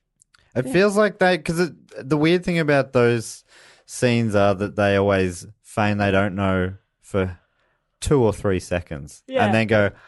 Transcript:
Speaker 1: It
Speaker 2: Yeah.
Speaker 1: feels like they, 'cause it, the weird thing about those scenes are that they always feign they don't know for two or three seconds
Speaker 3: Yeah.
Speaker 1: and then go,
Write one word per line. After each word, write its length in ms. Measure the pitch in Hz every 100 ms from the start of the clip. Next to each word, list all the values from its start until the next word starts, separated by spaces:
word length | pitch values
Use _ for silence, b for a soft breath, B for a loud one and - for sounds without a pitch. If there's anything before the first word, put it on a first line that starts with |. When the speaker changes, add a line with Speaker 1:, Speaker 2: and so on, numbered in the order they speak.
| _ _ _ _ _ 120
Speaker 1:
It 100 | 131
Speaker 2:
Yeah. 60 |
Speaker 1:
feels 240 | 175 208 202
like 220 | 208 -
they, 200 | 185 185
'cause 220 | - 165
it, 480 | 170 - _ - 131
the 80 | 151
weird 280 | 160 180
thing 140 | 180 170
about 340 | 147 143 135
those 520 | 127 120 117 - - _ b b b -
scenes 480 | - 127 117 113
are 200 | 101 101
that 220 | 95 101 104
they 200 | 101 98
always 500 | 101 95 92 87 98 -
feign 360 | - - 104 104
they 120 | 101
don't 240 | 95 101
know 400 | 95 98 92 92 95 _ _
for 380 | - 101 92 87 _ _ _ _ _ -
two 220 | - 147
or 100 | 110
three 280 | 98 104 92
seconds 640 | - 87 - 73 73 - -
Speaker 3:
Yeah. 180 | 262
Speaker 1:
and 100 | 208
then 120 | 110 110
go, 240 | 107 101 -